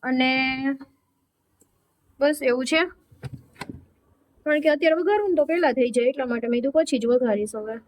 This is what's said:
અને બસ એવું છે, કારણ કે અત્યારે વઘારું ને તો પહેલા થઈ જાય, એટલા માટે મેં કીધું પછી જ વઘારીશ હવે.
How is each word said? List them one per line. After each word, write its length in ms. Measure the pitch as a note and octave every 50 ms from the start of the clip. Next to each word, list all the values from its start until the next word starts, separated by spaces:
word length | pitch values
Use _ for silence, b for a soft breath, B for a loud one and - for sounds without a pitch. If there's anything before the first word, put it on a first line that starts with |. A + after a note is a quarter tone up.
| -
અને 240 | B3+ B3+ B3+ B3+ C4 C4 C4 C4 C4 C4 C4 C4+ C4+ C#4 C4+ C4+ _ _ _ _ _ _ _ _ _ _ _ _ _ _ _ _ _ _ _ _ _ _ _ _ _ _ _
બસ 180 | C4+ D4 D4+ D4 -
એવું 240 | C4 B3 B3+ C4
છે, 140 | B3+ D#4+ D#4 E4+ F4+ - _ _ _ - _ - - - - - _ _ _ - - - - - _ _ _ _ _ _ _ _ _ _ _ _
કારણ 160 | D4+ D4+ D4+
કે 80 | D4 D#4+
અત્યારે 260 | D4+ D4 D4 D#4+ D#4+
વઘારું 360 | E4 F4+ F4 G#4 G#4+ G#4 G4+
ને 60 | F4+
તો 80 | D4+ D4
પહેલા 280 | C#4+ D#4+ F4 E4+ C#4+ A#3+
થઈ 180 | C4 B3 B3
જાય, 160 | A3 B3 A#3+
એટલા 180 | B3 C4+ C#4+ C4
માટે 240 | B3 A#3 A#3 A3+ A#3
મેં 100 | A#3+ A#3+
કીધું 140 | A#3 C#4 C4+
પછી 260 | D#4 D#4+ - - B3+
જ 80 | G#3+
વઘારીશ 480 | A#3 A#3+ B3+ B3+ A#3 G#3+ G3+ G#3 G#3+ -
હવે. 200 | A3 G#3+ G#3+ A3 A3+ A3+